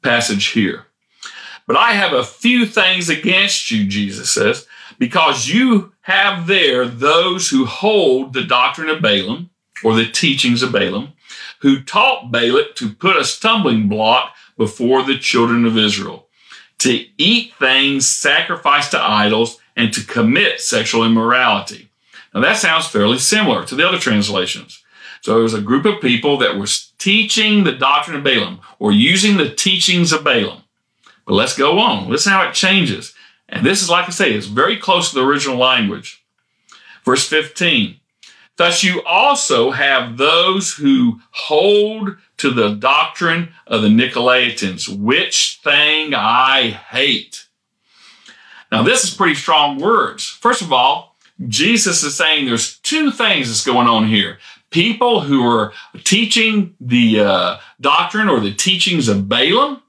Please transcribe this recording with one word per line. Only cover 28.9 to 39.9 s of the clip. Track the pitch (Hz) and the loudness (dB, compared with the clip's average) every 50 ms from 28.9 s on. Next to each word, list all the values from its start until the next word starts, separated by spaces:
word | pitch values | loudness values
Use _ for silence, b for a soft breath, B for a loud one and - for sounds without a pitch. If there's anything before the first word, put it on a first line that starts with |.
using | 202 208 233 214 185 190 190 214 202 | 4 4 4 4 2 2 2 2 2
the | 185 151 - | 2 0 -2
teachings | - - - 196 190 180 - - 180 175 170 165 | -2 -4 -2 -2 0 0 0 0 2 2 2 0
of | 165 156 | 0 0
Balaam. | 147 151 127 117 101 - - - _ _ _ _ _ _ _ _ b b b b b | 0 0 0 0 -2 -4 -8 -14 _ _ _ _ _ _ _ _ b b b b b
But | - 98 | -2 0
let's | 98 117 123 - | 0 0 0 0
go | - 135 147 165 196 | 0 0 2 2 2
on. | 220 240 - 98 95 90 | 2 0 -2 -2 -4 -4
Listen | 113 117 - 202 | -2 -2 0 2
how | 196 190 180 | 2 2 0
it | - - | 0 -2
changes. | - - 185 196 196 165 131 95 - - - b b b b b b b b | -2 0 2 2 2 0 0 -4 -6 -10 -16 b b b b b b b b
And | - - 104 | -6 0 0
this | 143 196 196 | 2 2 0
is, | 190 175 | 0 0
like | 170 175 175 | 0 0 -2
I | 185 | -4
say, | 170 - 202 147 | -2 -2 0 0
it's | 110 104 98 | 0 -2 -6
very | 98 104 120 147 190 226 | -6 -2 0 0 0 0
close | 202 - - 185 180 170 - | -4 -2 0 0 0 0 -2
to | - | -2
the | 135 131 | 0 0
original | 135 143 143 143 143 127 | 0 0 0 -2 -4 -2
language. | 123 123 131 127 120 110 98 90 - - - - _ _ _ _ _ _ _ _ _ B B B B B B B B B | 0 0 2 2 0 0 -2 -4 -8 -12 -18 -20 _ _ _ _ _ _ _ _ _ B B B B B B B B B
Verse | 127 127 135 - | 0 0 0 0
fifteen, | - 156 156 156 151 - - 175 170 156 120 104 87 - _ _ _ _ _ b b b b b b b | 0 0 0 0 -2 -6 -2 0 0 2 0 0 -2 -6 _ _ _ _ _ b b b b b b b
"Thus | - 170 175 170 165 202 | 0 0 2 2 0 0
you | 185 180 - | -2 -2 -2
also | - - 170 190 240 285 285 - - - 147 117 117 131 | -4 0 0 2 4 4 2 0 0 0 2 2 2 0
have | 135 - 143 139 | 0 0 0 0